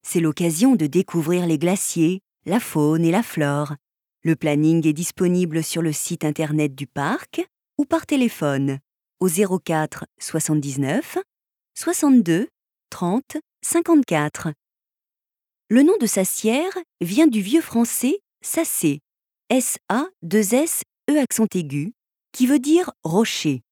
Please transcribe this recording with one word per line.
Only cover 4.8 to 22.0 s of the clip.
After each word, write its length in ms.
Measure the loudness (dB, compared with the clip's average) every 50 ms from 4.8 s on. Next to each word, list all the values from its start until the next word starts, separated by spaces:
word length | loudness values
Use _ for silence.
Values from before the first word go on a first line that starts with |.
| 2
est 60 | 0 0
disponible 680 | 0 -6 -8 -4 -2 0 0 2 2 0 0 -2 -4 -4
sur 180 | -4 -4 -4
le 100 | -2 -2
site 340 | -4 -4 -6 -6 -6 -4 -4
internet 480 | -4 -2 -2 -4 -2 0 0 0 -2 -4
du 140 | -8 -14
parc 580 | -10 _ -6 -4 -4 -4 -6 -8 _ -8 -8 -8 _ _ _ _ _ _
ou 80 | -4 -2
par 200 | _ -2 -2 0
téléphone 760 | 0 0 2 2 0 0 -2 -2 0 0 0 -2 -2 -4 -6 _ _ _ _ _ _ _ _
au 80 | -2
zéro 320 | 0 2 0 0 0 0 -4
quatre 460 | _ -2 0 0 -2 -2 -6 -14 -16 _ _ _
soixante-dix-neuf 1000 | -14 -6 -4 -4 0 0 0 0 0 -2 -4 -4 -2 -2 -2 -4 -4 -4 -8 -8 -8 _ _ _ _ _ _ _ _ _ _
soixante-deux 680 | -8 -6 -4 -2 0 4 6 6 6 6 4 0 0 0 -6 _ _ _ _ _ _ _ _
trente 480 | -10 -6 -4 -2 -2 -4 -4 _ -12 -12 _ _ _ _ -8
cinquante-quatre. 880 | -2 -2 -2 2 4 4 4 4 4 0 0 0 -2 -6 -6 -8 -8 -8 _ _ _ _ _ _ _ _ _ _ _ _ _ _ _ _ _ _ _ _ _ _ _
Le 140 | 4 6 6
nom 120 | 6 4 4
de 80 | 2
Sassière 680 | 0 2 0 0 0 -2 -2 0 0 0 0 -2 -2 -6 -8 -12 _ _ _
vient 260 | -6 -2 2 4 4
du 140 | 4 4 2
vieux 200 | 0 2 0 0
français 580 | 0 2 0 0 0 0 0 -2 -2 -2 -2 -2 _ _ _ _ -12
sasser, 560 | -4 -4 -2 -2 -2 -4 -2 0 0 -2 -2 _ _ _ _ _ _ _ _ _ _
S 280 | 0 0 0 -2 -6 -8 _ -2
A 180 | -2 -2 -2 -4 _ _ -6
deux 320 | 0 2 2 2 2 2
S 260 | 0 0 0 -4 -8 -8 _ _ _ _ 0
E 80 | 0 2
accent 260 | 0 0 0 -2 -2 0 0
aigu, 400 | -4 -4 -4 -6 -6 -6 -6 -10 _